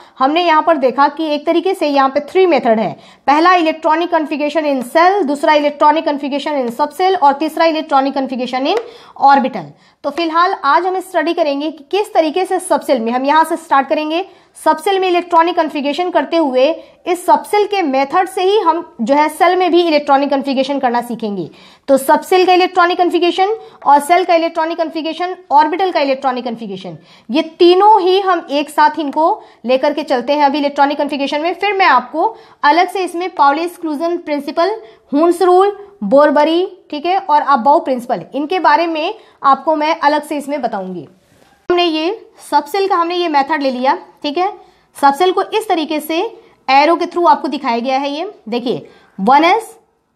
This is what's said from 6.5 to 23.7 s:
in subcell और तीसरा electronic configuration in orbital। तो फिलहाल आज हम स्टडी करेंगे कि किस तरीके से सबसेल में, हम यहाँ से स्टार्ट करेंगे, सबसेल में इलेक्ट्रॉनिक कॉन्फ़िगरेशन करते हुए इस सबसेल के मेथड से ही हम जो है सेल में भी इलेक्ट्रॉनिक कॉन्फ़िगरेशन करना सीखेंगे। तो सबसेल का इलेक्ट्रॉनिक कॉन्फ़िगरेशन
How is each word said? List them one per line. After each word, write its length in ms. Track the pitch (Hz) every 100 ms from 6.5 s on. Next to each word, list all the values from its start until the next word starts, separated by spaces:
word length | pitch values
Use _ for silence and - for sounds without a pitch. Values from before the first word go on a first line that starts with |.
| 294
in 140 | 240 233
subcell 420 | 294 - 370 381
और 160 | 285
तीसरा 320 | 277 311 311 330
electronic 520 | 311 320 277 269 277
configuration 500 | 262 247 247 254 277
in 140 | 427 - - - - -
orbital। 380 | 269 247 220 151 - _ _
तो 60 | 285
फिलहाल 460 | 285 330 320 370 -
आज 220 | 269 320 370
हम 140 | 381
स्टडी 340 | 359 349 302
करेंगे 380 | 339 311 277 311
कि 140 | 302 -
किस 220 | 381 415
तरीके 320 | 370 311 349 370
से 140 | 359
सबसेल 400 | - 285 285 262
में, 120 | 226
हम 140 | 254 269
यहाँ 180 | 311
से 120 | 320 339
स्टार्ट 320 | - 277 269
करेंगे, 360 | 302 302 330 381 - _ - 320
सबसेल 340 | 330 403 381
में 80 | 370
इलेक्ट्रॉनिक 480 | 349 349 339 339 349
कॉन्फ़िगरेशन 540 | 320 302 285 285 359
करते 280 | 349 - 330
हुए 320 | 294 254 277 330 - _ -
इस 200 | 359 -
सबसेल 400 | - - 415 403
के 160 | 403
मेथड 460 | 320 262 277 339 370
से 160 | 392
ही 160 | 370 427
हम 360 | 330 330 339 -
जो 140 | 226 277
है 120 | 302
सेल 260 | 311 349 359
में 160 | 359
भी 100 | 339
इलेक्ट्रॉनिक 480 | 339 302 294 277 277
कॉन्फ़िगरेशन 500 | 277 269 254 262 277
करना 220 | 262 240
सीखेंगे। 480 | 240 226 220 196 160 - - _ -
तो 100 | 269
सबसेल 480 | 269 302 - 370 359
का 80 |
इलेक्ट्रॉनिक 440 | 359 359 370 339 359
कॉन्फ़िगरेशन 560 | 349 339 349 339 381 453 -